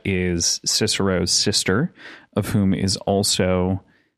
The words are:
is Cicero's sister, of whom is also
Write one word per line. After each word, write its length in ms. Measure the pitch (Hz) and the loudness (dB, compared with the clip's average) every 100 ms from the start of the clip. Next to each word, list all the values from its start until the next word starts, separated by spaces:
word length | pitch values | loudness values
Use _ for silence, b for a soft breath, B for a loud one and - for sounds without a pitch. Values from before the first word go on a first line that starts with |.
is 560 | - 92 90 85 - - | -2 -2 0 0 -2 -2
Cicero's 680 | - - 107 - 98 90 90 | -4 -2 0 0 0 2 0
sister, 600 | - 104 - - 95 170 B B B B - | 0 0 0 2 0 0 B B B B -4
of 120 | 104 | 0
whom 220 | 110 95 | 2 2
is 240 | 95 95 95 | 2 0 -2
also 840 | - 98 98 - 92 92 92 95 b b b | 0 0 0 0 2 2 0 -2 b b b